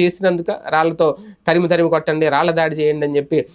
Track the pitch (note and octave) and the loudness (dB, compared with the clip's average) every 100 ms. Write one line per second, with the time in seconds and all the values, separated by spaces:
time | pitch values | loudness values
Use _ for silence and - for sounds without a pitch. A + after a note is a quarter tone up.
0 | F3+ F3 F#3+ F3 E3+ - - D#3 D#3+ D#3+ | 0 0 -2 -2 -4 -8 -4 0 0 0
1 | D#3+ C#3 G#3+ G3 - E3+ F3 E3+ E3 D#3 | 0 0 -8 -10 0 0 2 2 2 0
2 | D#3+ D#3 D#3 C#3 F3 E3 D#3+ D#3 D3+ D3+ | -2 0 0 2 0 0 -2 0 -2 0
3 | D3 C#3+ C#3+ D#3 - | -2 -2 0 -2 -4